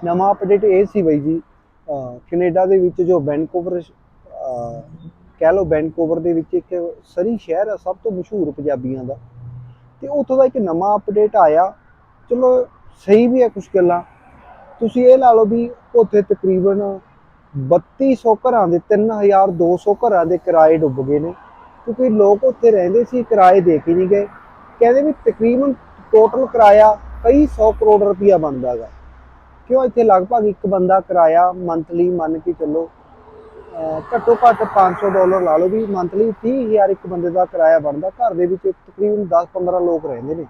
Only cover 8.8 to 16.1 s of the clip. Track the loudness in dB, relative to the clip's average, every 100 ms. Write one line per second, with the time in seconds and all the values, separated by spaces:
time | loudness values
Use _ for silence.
8.8 | -6 -10 -10 -14 -16 -20 -20 -20 -20 -20
9.8 | _ _ -8 -6 -2 2 2 0 -4 -2
10.8 | -2 -2 -2 0 0 4 4 4 0 -4
11.8 | _ _ _ _ _ -2 2 0 -2 _
12.8 | -20 _ 2 2 4 2 0 -2 -4 0
13.8 | 0 0 -6 _ _ -20 -20 -20 -20 -8
14.8 | -6 0 4 6 6 4 2 0 -4 -10
15.8 | _ 0 2